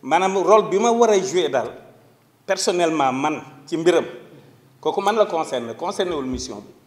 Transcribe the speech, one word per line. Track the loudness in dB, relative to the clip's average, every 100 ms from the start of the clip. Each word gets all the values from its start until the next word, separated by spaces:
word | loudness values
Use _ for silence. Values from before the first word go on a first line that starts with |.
maanaam | 0 0 2 0
rôle | 6 4 4
bi | 0
ma | 2
war | 4 4
a | 4
jouer | 2 -2 0
daal, | -2 -4 -10 -20 -20 _ _ _ _ -8
personnellement | -4 -2 0 0 2 0
man | 0 -4 -4 -10 -20 -8
ci | 0
mbiram, | 2 2 0 -12 -20 -20 -20 _ _ _
kooku | -4 -2
man | 0 2
la | 0
concerné, | 0 -4 -6 -8
concerné | -8 -8 -4 -4
wul | -4 -6
mission | -8 -10 -14
bi | -16 -20